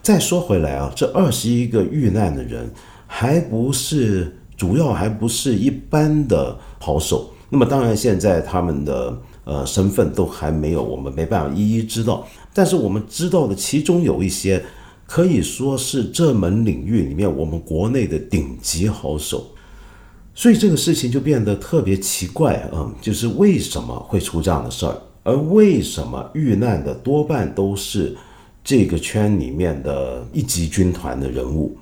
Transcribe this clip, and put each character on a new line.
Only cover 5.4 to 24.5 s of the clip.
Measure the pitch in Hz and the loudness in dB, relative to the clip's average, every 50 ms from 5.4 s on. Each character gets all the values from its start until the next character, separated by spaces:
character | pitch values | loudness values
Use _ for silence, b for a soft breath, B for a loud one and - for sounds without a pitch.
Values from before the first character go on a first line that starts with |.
| - 135 117 | 0 0 0
一 | 95 110 139 | 2 2 0
般 | - - - - - 151 151 151 151 151 147 | 0 -2 -4 0 2 4 4 4 4 2 2
的 | 120 95 78 67 62 - B B B B B | 2 2 2 2 -2 -6 B B B B B
跑 | - - 71 69 | -4 0 0 0
手。 | - - - - - B B B B B | 2 0 0 -2 -2 B B B B B
那 | - | 2
么 | 139 120 | 2 4
当 | 120 139 139 | 4 2 2
然 | 123 117 107 | 2 2 0
现 | 104 - 123 98 | 2 2 2 2
在 | 90 90 104 90 82 | 4 2 2 2 2
他 | - - - 90 | 0 -2 -2 -2
们 | 87 85 76 71 71 | 0 0 -2 -2 -2
的， | 73 67 64 62 62 62 60 B B B B B | -4 -4 -4 -4 -6 -8 -10 B B B B B
呃， | - 73 71 67 | -6 -4 -4 -4
身 | - - 101 95 101 | -2 0 2 2 2
份 | 98 - 95 73 - | 2 2 0 2 2
都 | - 90 | 0 -2
还 | 78 - - - 76 | -2 -2 -6 -4 -4
没 | 80 78 76 78 | -2 -2 0 0
有， | 82 73 57 | 0 -2 -2
我 | 55 64 | -4 -6
们 | 65 67 69 67 | -6 -8 -8 -4
没 | 76 80 | -4 -4
办 | 78 113 92 76 71 | -2 -2 -2 -2 -2
法 | 69 | -2
一 | 95 104 107 113 | 0 0 2 0
一 | 113 113 | 0 -2
知 | 110 113 117 110 | -4 -4 -2 -2
道， | 117 110 - B B B B B B _ | -2 -2 -2 B B B B B B _
但 | 208 190 | 2 2
是 | 185 185 | 4 2
我 | 165 113 | 0 0
们 | 95 95 107 98 - | 0 -2 -2 -4 -6
知 | - - 170 180 | -6 -4 -2 0
道 | 170 175 143 | 2 2 2
的 | 107 98 | 0 -2
其 | 95 - - - 143 | -4 -4 0 0 0
中 | 147 - 170 175 | 2 2 2 2
有 | 165 117 - - | 2 2 0 0
一 | 95 92 | 0 -2
些 | - - - 95 95 87 B B B B B B B B B | -2 -2 0 0 0 0 B B B B B B B B B
可 | - - 160 175 | -4 0 2 4
以 | 185 156 104 | 4 4 2
说 | 78 - - - 127 139 135 | 0 -2 -4 -4 -2 -2 -2
是 | 123 - - - 135 110 | -2 -4 -2 -2 -2 -2
这 | - - - 170 156 123 | -2 0 2 2 4 4
门 | 104 90 87 98 113 113 | 2 2 2 2 2 2
领 | 107 80 62 67 | 2 0 -2 -2
域 | 92 117 107 | 0 0 0
里 | 78 67 71 | 0 0 -2
面 | 80 104 92 73 | 0 0 0 0
我 | 67 80 | -2 -2
们 | 78 80 82 | -4 -4 -6
国 | - - 78 80 95 113 | -4 -4 -2 0 0 0
内 | 131 135 107 | 0 0 0
的 | 82 82 78 | 0 -2 -6
顶 | - - 98 87 73 65 64 62 | -4 -2 -2 -2 -2 -2 -10 -10
级 | - - 80 80 95 | -8 -6 -2 -2 -2
好 | 110 101 - - 69 76 | -2 -2 -4 -6 -6 -6
手。 | 76 - - - - - - B B B B B B B B B B B B B B B B - | -4 -6 -6 -6 -8 -8 -12 B B B B B B B B B B B B B B B B -12
所 | - - 240 | 2 6 6
以 | 214 | 6
这 | - 214 202 | 6 6 4
个 | 160 | 4
事 | - - 170 165 | 4 2 0 0
情 | - - 120 | 0 0 0
就 | 120 139 | -2 0
变 | 127 156 147 117 107 | 2 2 2 2 2
得 | 104 101 | 0 0
特 | - - - 165 160 | -2 -4 0 0 0
别 | 92 95 98 | 2 2 0
奇 | 95 95 - - - 95 | 0 0 -4 -4 -4 -6
怪 | 87 - - 98 117 87 - - - | -6 0 2 2 2 2 0 -4 -6
啊， | - 82 69 57 - - | -6 -6 -6 -6 -8 -6
就 | - 113 | -4 -4
是 | 101 - 117 117 | -2 -2 -2 -2
为 | 92 151 202 208 180 | 0 2 4 4 4
什 | 123 - - - - | 2 -2 -4 -6 -8
么 | 60 60 60 - - | -6 -8 -10 -10 -6
会 | - - 92 | -2 -2 -2
出 | 85 - - 82 | -2 -2 -4 0
这 | 76 92 | 0 2